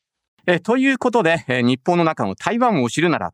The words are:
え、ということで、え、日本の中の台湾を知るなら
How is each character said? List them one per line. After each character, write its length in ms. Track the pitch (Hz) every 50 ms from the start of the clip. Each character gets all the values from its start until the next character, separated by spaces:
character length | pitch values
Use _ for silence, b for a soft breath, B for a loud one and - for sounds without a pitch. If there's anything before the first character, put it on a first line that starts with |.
| _ _ _ _ _ _ _ _ -
え、 120 | 185 175 170
と 180 | - - 233
い 160 | 262 262 277
う 60 | 269 -
こ 140 | - 247
と 100 | 226 240
で、 220 | 175 165 165 160 -
え、 160 | - 127 127
日 160 | 120 123 131 127
本 180 | - 185 175
の 60 | 175
中 240 | 165 160 156 - 117
の 80 | 98 92
台 240 | - - 175 220 233
湾 240 | 254 240 202 143
を 80 | 120 117
知 100 | - 147
る 80 | 165 180
な 100 | 143 110
ら 140 | 92 82